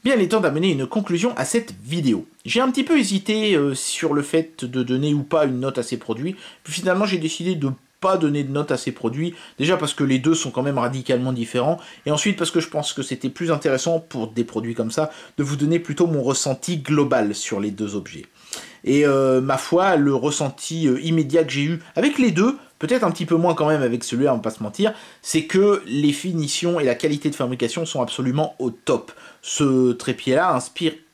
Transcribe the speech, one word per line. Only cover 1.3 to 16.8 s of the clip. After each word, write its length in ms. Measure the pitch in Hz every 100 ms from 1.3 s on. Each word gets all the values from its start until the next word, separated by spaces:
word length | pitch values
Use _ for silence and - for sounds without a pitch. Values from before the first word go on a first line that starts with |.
| 233
à 80 |
cette 300 | 131 233 226 92
vidéo. 460 | 110 170 135 101 - _
J'ai 160 | - 226
un 120 | 269
petit 120 | 254
peu 140 | 311 311
hésité, 560 | 196 196 196 214 214
euh, 220 | 170 143
sur 400 | 135 - - 160
le 80 | 143
fait 420 | 143 160 160 -
de 160 | 127 127
donner 320 | 120 127 147
ou 80 | 147
pas 240 | 143 165
une 140 | 143 127
note 180 | 135 131
à 60 |
ces 140 | 117 113
produits. 380 | - 113 160 190 - -
Puis 100 | -
finalement, 320 | 147 185 185
j'ai 140 | 208 185
décidé 340 | 160 - 175
de 160 | 175 135 131 _ _
pas 180 | 190 185
donner 260 | 156 147
de 80 | 139
note 200 | 139 147
à 60 | 135
ces 140 | -
produits. 440 | - 113 131 170 - - -
Déjà 180 | 147 185
parce 160 | 147
que 100 | -
les 140 | 139 131
deux 160 | 143
sont 160 | 156 135
quand 140 | 127
même 160 | 139 139
radicalement 540 | 120 135 127 127 127
différents. 440 | 123 113 127 131 175 - - 151
Et 40 |
ensuite 240 | 151 208
parce 140 | 196 165
que 100 | 170
je 80 | 160
pense 260 | 151 -
que 100 | -
c'était 260 | 131 127 131
plus 220 | - 165
intéressant 480 | 147 156 131 170 160
pour 300 | 160 131 110
des 140 | 113
produits 300 | 117 110 117
comme 160 | 117 113
ça 220 | 131 156 - - -
de 60 |
vous 120 | 139
donner 220 | 143 147 170
plutôt 300 | 170 147 170
mon 160 | 151
ressenti 540 | 127 131 143 127 -
global 580 | 170